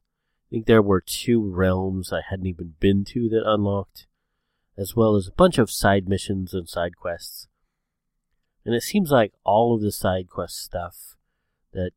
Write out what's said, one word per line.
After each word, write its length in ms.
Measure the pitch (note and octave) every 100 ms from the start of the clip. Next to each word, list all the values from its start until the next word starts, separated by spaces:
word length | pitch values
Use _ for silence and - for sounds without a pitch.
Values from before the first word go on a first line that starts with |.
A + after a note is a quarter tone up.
| _ _ _ _ -
I 20 |
think 160 | A#2 A2
there 160 | A2+
were 180 | G2+ F#2
two 480 | - - - A#2 G2+
realms 640 | F2+ F#2 F#2 F#2+ F#2+ F2+
I 100 | E2+ -
hadn't 180 | F#2+ F#2
even 280 | E2+ E2+ D#2+
been 240 | G2 G2 G2+
to 220 | B2 A2+
that 140 | A2
unlocked, 640 | G#2+ G#2+ G2+ G2+ G2 - - _ _ _ _ _ _ -
as 200 | G2 A2+
well 200 | A2 G#2
as 120 | F#2+
a 40 |
bunch 260 | - F3+ D3+
of 120 | A2
side 380 | - G#2 G2 F#2
missions 460 | G2 - F#2+ F#2
and 140 | F#2+ E2+
side 280 | F2+ F2 E2+
quests. 500 | F#2 E2+ - - - _ _ _ _ _ _ _ _ _ _ _
And 100 | A2
it 80 | A#2
seems 280 | - G3+ E3
like 220 | C3+ G#2 _
all 300 | - G#2 A#2+
of 80 | A2+
the 100 | G#2
side 360 | - G2+ F#2 F#2
quest 300 | - F2 -
stuff 580 | - F2+ F2 - - _ _ _ _ _ _
that 200 | F#2+ F2+